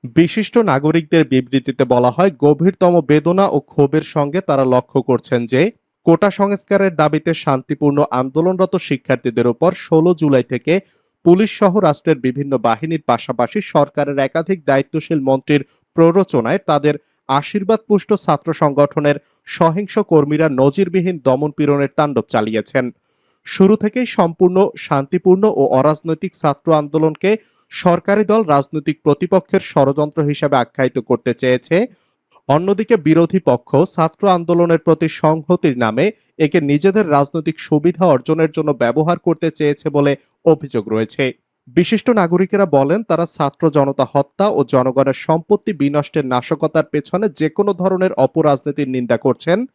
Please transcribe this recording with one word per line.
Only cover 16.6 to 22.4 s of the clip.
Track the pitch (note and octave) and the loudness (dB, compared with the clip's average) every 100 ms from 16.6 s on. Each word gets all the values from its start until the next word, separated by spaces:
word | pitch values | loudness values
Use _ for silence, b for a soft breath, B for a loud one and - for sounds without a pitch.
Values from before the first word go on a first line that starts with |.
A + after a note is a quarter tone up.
| - | 0
তাদের | D3 D3 D3 _ _ - | 0 0 -2 _ _ -2
আশীর্বাদপুষ্ট | C3+ D3 G#3 F#3+ A3 _ G#3 - | -2 -2 -8 -2 -2 _ -2 0
ছাত্র | G#3 - D3 - | -4 0 -2 -2
সংগঠনের | D#3 D3+ C#3 C#3+ - D3 C#3+ _ _ - | -2 0 2 0 2 -2 -2 _ _ -18
সহিংস | - E3 E3 G3+ - | -2 0 0 -4 -4
কর্মীরা | G3+ D#3+ C#3+ D3+ D#3+ | 2 2 2 0 0
নজিরবিহীন | C3 C3+ C#3+ F#3+ F3+ F3+ F3 | 2 2 2 -2 0 -2 -2
দমন | C3 C3 D3+ | -2 0 -2
পীড়নের | - D3 C#3+ C#3 - | -2 0 0 -2 -2
তাণ্ডব | D3 B2 G#2+ | -2 -2 -2
চালিয়েছেন। | A#2+ | -4